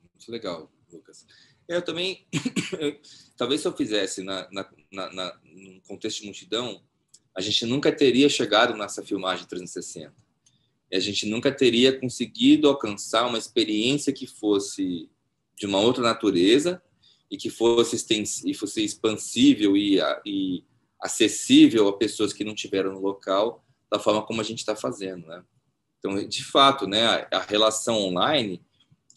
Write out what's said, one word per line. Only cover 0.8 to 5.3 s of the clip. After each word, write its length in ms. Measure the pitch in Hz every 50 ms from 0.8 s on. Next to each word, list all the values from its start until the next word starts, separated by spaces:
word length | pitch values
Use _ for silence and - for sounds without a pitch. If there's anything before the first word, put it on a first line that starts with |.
| _ _
Lucas. 380 | 87 80 - _ - - _ _ _ _ _ _ _ _ _ -
É, 80 | 170
eu 60 | 175
também, 440 | 170 170 160 165 180 190 185 - _ _
<coughs> 480 | - 156 - - - - - - - 156
eu, 180 | 156 143 151 - _ - - - - _ _
talvez 240 | - 123 120 139 156
se 80 | 156 185
eu 80 | -
fizesse 480 | - 143 113 107 104 98 95 - - 92
na, 260 | 95 95 92 - -
na, 220 | 95 98 95 - _ _ _ _
na, 240 | - 98 92 - 90
na, 260 | 92 92 90